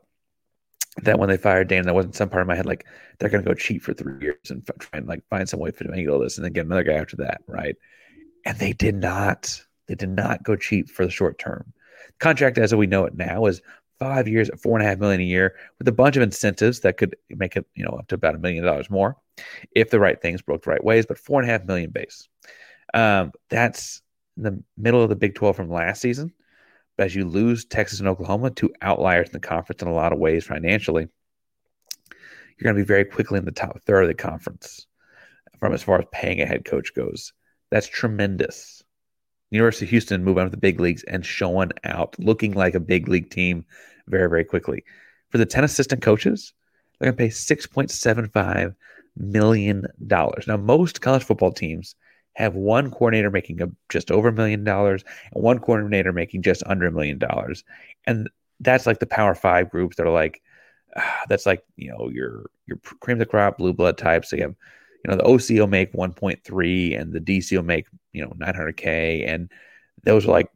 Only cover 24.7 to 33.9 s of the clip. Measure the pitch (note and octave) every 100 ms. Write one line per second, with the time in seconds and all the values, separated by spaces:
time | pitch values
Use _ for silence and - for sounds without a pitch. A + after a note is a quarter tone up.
24.7 | - A2+ A#2+ A2 G#2 G#2 - G#2 F#2+ E2+
25.7 | E2+ E2+ G#2+ B2 B2 E3 _ _ _ _
26.7 | _ _ - G2 G2 F2+ F#2 A#2 A#2 -
27.7 | A2 G#2 G#2 G2 F#2+ F2+ G#2 B2+ - -
28.7 | - G2 - F#2+ F2 E2+ - - E2 -
29.7 | - F2+ E2 E2 D#2+ D#2+ E2 - D#2 E2+
30.7 | G#2 - D#2+ E2 _ _ _ _ _ _
31.7 | _ - - _ - - - - - A#2
32.7 | G2+ G2 G2+ G2 - A2 G2+ F2+ - -
33.7 | - -